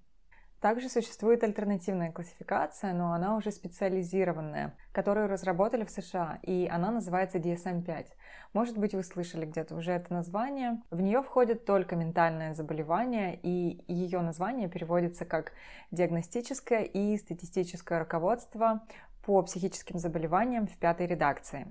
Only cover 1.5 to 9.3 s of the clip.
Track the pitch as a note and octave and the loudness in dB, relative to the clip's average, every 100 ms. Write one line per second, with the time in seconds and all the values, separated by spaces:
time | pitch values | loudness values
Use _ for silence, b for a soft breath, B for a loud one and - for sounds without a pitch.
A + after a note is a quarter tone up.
1.5 | G#3 G3+ G3 F#3+ F#3+ E3 E3+ F3 - - | 0 0 0 0 -2 -2 -4 -10 -10 -2
2.5 | - D3+ - G3 F3 F3 E3+ F#3+ A3 G#3 | 0 0 -2 -2 0 0 0 0 0 -2
3.5 | - F3+ - G3 F#3 F3 F#3+ F3+ E3 D#3 | -6 -8 -4 0 0 0 2 2 0 -4
4.5 | D3 D3 - b - G3 G#3 G#3 F#3+ F#3 | -4 -6 -8 b -2 2 2 2 0 0
5.5 | F3 G#3+ A#3+ G#3 - - F#3 D#3+ - - | 2 2 2 -2 -6 -6 -4 -4 -4 -2
6.5 | F#3 F3+ E3+ F#3+ A#3 F3+ F3+ F#3+ F#3 E3+ | 0 2 2 0 0 0 0 2 0 0
7.5 | E3+ F#3+ F3 F3 D#3+ - - B B B | -2 -2 -4 -4 -6 -10 -16 B B B
8.5 | G3+ A#3+ A3 G#3 F#3+ F#3 F3+ F3 | -2 0 0 0 0 -4 -6 -6